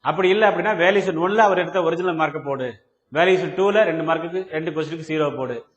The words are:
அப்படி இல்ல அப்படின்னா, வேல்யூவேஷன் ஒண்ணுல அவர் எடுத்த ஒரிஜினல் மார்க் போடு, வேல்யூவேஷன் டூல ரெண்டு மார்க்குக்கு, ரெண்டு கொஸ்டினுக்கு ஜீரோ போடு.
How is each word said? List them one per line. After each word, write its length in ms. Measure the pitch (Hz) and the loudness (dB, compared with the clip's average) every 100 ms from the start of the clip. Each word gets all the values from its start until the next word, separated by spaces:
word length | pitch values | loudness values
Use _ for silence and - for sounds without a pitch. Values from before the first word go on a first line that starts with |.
அப்படி 280 | 135 160 185 | -4 0 2
இல்ல 220 | 202 214 | 4 4
அப்படின்னா, 260 | 175 170 156 | 2 -2 2
வேல்யூவேஷன் 420 | 175 202 180 160 | 2 2 0 -2
ஒண்ணுல 180 | 175 214 | 0 4
அவர் 220 | 214 180 | 4 4
எடுத்த 240 | 175 190 | 0 0
ஒரிஜினல் 320 | 165 165 185 | 0 0 -2
மார்க் 300 | 165 156 151 | -2 -2 -4
போடு, 300 | 143 135 127 110 _ _ _ | -6 -6 -6 -10 _ _ _
வேல்யூவேஷன் 420 | 139 175 180 180 151 | 0 2 2 0 0
டூல 260 | 196 208 | 2 4
ரெண்டு 320 | 208 160 156 | 2 0 -2
மார்க்குக்கு, 360 | 165 170 185 185 | -2 -2 -8 -6
ரெண்டு 200 | 156 160 | -6 -6
கொஸ்டினுக்கு 380 | 151 147 165 151 | -6 -6 -8 -6
ஜீரோ 280 | 156 151 131 | -2 -2 -2
போடு. 280 | 127 120 - | -6 -8 -12